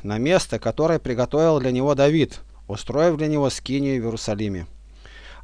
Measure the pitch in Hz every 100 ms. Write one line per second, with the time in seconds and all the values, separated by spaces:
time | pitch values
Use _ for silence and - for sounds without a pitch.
0 | 101 107 135 180 - 113 113 113 160 160
1 | 131 120 123 147 165 151 131 127 139 139
2 | 143 160 131 - - - - 101 - 131
3 | 170 156 156 151 139 - - 135 139 135
4 | 117 113 - 104 107 92 80 - - -
5 | - - - -